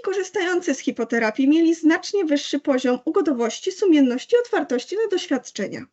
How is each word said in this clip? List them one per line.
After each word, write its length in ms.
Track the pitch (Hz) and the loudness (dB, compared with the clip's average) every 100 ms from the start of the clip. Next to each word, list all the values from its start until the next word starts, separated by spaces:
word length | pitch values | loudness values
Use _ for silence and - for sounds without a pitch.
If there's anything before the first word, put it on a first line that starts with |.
korzystający 680 | 392 392 370 415 359 349 349 | -6 -4 -4 -2 -2 -2 -2
z 40 | 269 | -4
hipoterapii 680 | - 226 226 233 220 220 269 | -4 -4 -2 0 0 0 2
mieli 260 | 311 330 | 4 4
znacznie 500 | 330 311 349 - 403 | 4 2 2 0 -2
wyższy 360 | 320 285 - 285 | 0 0 -2 -4
poziom 380 | 302 254 247 247 | 0 0 2 -2
ugodowości, 680 | - 359 330 247 226 - - | 0 0 0 0 -2 -4 -6
sumienności 640 | 370 403 302 262 247 - 480 | 0 4 6 4 2 -4 -4
i 20 | |
otwartości 580 | 494 403 294 240 - 381 | -2 -2 -2 -4 -4 -4
na 120 | 440 | -2
doświadczenia. 760 | 370 - 277 - - 190 - - | -2 -2 -4 -4 -10 -8 -8 -14